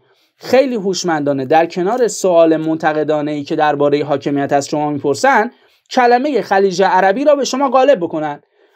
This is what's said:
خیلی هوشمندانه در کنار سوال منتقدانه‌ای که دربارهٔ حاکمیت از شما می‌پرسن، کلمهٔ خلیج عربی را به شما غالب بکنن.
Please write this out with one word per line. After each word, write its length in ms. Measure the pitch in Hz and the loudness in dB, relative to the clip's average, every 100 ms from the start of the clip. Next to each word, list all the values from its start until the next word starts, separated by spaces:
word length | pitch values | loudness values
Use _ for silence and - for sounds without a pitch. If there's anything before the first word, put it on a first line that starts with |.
| _ _ _ _ | _ _ _ _
خیلی 380 | - 247 277 240 | 0 2 2 -2
هوشمندانه 720 | 190 175 180 156 143 139 131 | -4 -4 -2 -2 -2 -2 2
در 200 | 156 170 | 2 2
کنار 420 | 185 180 240 226 | -2 -2 0 -2
سوال 500 | - 190 170 165 156 | 0 2 4 4 2
منتقدانه‌ای 840 | 156 160 160 156 147 151 147 147 | 0 -2 -2 -2 -2 -2 -4 -6
که 120 | 139 156 | -6 -2
دربارهٔ 480 | 151 143 143 147 | 0 2 0 0
حاکمیت 500 | 143 147 151 143 143 | -2 -4 -2 -2 0
از 140 | 143 143 | -2 -2
شما 220 | 151 151 | -4 -4
می‌پرسن، 640 | 147 147 135 262 247 233 - _ _ - | -4 -4 0 2 2 0 -8 _ _ -6
کلمهٔ 500 | - 240 247 285 240 | 0 2 2 0 -2
خلیج 400 | 175 196 196 175 | 0 0 0 2
عربی 400 | 190 190 196 202 | 2 2 2 2
را 120 | 294 285 | 2 2
به 100 | 247 | 0
شما 240 | 262 277 | -2 0
غالب 300 | 254 269 247 | 2 4 2
بکنن. 420 | 165 165 151 147 _ _ _ | 0 -6 -8 -10 _ _ _